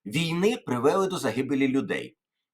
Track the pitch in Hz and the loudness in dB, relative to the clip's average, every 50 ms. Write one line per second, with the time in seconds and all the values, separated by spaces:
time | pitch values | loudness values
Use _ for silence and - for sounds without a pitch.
0 | _ 101 107 156 170 165 165 170 190 220 247 - - - 127 120 120 147 170 196 | _ -6 -2 -2 -2 0 0 2 2 2 2 0 -4 -4 -4 2 2 4 4 4
1 | 190 185 185 - 139 117 107 127 131 - 143 131 135 131 127 135 113 90 - - | 2 0 -2 -2 -4 -2 -2 -2 -2 -2 0 2 2 2 2 0 0 -2 -4 -6
2 | - - - _ _ _ _ _ _ _ | -6 -10 -14 _ _ _ _ _ _ _